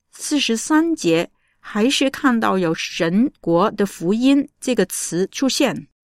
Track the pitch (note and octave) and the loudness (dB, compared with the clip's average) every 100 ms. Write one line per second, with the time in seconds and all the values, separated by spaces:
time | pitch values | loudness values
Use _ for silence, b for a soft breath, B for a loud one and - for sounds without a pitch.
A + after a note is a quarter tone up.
0 | _ - - D4 - A3+ - G#3 C#4 D#4+ | _ -14 -4 -2 0 -2 2 2 2 0
1 | F3 E3 F3 _ _ _ - G#3+ A3+ C#4+ | 0 0 -2 _ _ _ -8 0 0 2
2 | C#4 - C#4 A#3 G#3+ F#3+ E3+ E3 - - | 0 0 0 2 0 0 0 -2 -6 -4
3 | E3+ F#3 C4+ - - E3+ G#3 G3+ G3+ - | 0 2 0 -2 0 2 2 0 -4 -2
4 | E3 A3 C4 C#4 C4+ _ - A#3 F#3 - | -2 2 4 2 0 _ -4 0 -2 -4
5 | - E3 F#3 - C4+ - C4+ D3 D3+ _ | -6 -4 -4 -2 -2 0 0 -2 -10 _
6 | _ | _